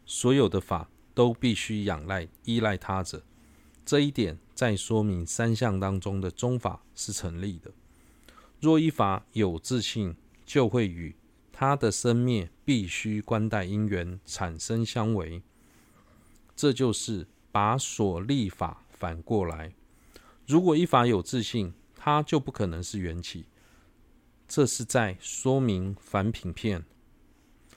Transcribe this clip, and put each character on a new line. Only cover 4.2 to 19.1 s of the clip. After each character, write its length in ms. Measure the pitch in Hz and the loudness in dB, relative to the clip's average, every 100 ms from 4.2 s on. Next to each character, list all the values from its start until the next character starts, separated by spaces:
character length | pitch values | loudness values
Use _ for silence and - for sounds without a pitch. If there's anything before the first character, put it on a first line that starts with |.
| 98 82 - - | -2 -2 -14 -2
在 200 | 120 101 | 0 0
说 280 | - 110 | 0 2
明 200 | 104 90 | 2 0
三 320 | 85 - 117 113 | -4 -2 0 2
项 240 | 120 95 | 0 0
当 200 | 98 98 | 0 -2
中 200 | 98 98 | -2 -4
的 120 | 92 | -4
中 260 | - 123 127 | -4 -2 -2
法 240 | 98 82 - - | -4 -8 -16 -12
是 180 | - | -8
成 260 | 101 92 85 | -6 -6 -6
立 200 | 101 85 | -8 -8
的。 120 | - - _ _ _ _ - - - _ | -14 -20 _ _ _ _ -20 -20 -20 _
若 200 | 156 160 | 4 6
一 100 | 160 | 4
法 340 | - 101 95 - | 2 2 2 -2
有 260 | 110 98 82 | 0 0 0
自 200 | - 123 | -2 -2
性， 360 | - 113 95 85 - _ | -2 -2 -4 -6 -16 _
就 240 | - 147 117 | -2 2 4
会 200 | 123 104 | 2 0
与 280 | 85 82 - _ _ _ | -2 -10 -12 _ _ _
他 240 | - 135 143 | -2 0 2
的 160 | 113 | 2
生 240 | - 123 117 | 2 2 2
灭 340 | 123 117 85 - - | 2 0 -2 -8 0
必 220 | 127 92 | 0 0
须 340 | - 110 104 | -4 -4 -4
关 260 | - 113 107 | -2 0 0
待 160 | 104 | -2
因 240 | 90 104 107 | -2 -2 0
缘 320 | 95 85 90 - | 0 -4 -10 -12
产 340 | - 90 82 | -6 -6 -6
生 240 | - 113 | -4 -2
相 300 | 113 123 110 | -2 -2 0
违。 300 | 107 80 85 - _ _ _ _ _ _ _ _ - _ - | -2 -4 -10 -14 _ _ _ _ _ _ _ _ -20 _ 0
这 180 | 147 | 2
就 180 | 123 131 | 4 0
是 360 | 104 - 104 - _ _ | 0 -4 -6 -8 _ _
把 260 | 104 104 131 | 0 2 0
所 420 | - - 104 87 | -2 0 0 0
立 280 | 104 139 101 | -2 0 0
法 340 | - 82 - _ | -4 -8 -8 _
反 320 | - 90 | -8 -8